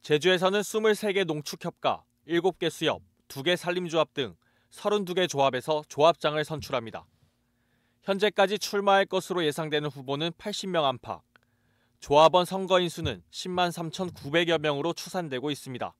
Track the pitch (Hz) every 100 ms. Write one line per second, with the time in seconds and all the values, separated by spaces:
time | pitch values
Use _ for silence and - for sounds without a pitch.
0 | - 151 160 185 185 202 196 220 220 208
1 | 214 190 180 151 143 175 175 - 139 101
2 | _ _ - 170 180 - 165 - 156 92
3 | - _ _ - 135 175 180 180 180 160
4 | 151 - 120 85 _ _ _ - 208 208
5 | 185 180 180 139 135 127 139 156 151 -
6 | 156 170 156 151 151 156 - 131 113 87
7 | - _ _ _ _ _ _ _ _ _
8 | - 196 208 - 196 208 - 208 202 196
9 | 196 185 - 180 156 143 156 151 151 139
10 | 131 139 165 165 214 196 190 175 143 123
11 | - 90 _ _ _ _ _ _ _ _
12 | - 143 160 180 175 185 190 185 180 -
13 | 156 101 _ - 185 180 180 170 165 -
14 | 185 - 139 160 175 165 151 143 156 170
15 | - 185 165 131 139 143 - 123 104 -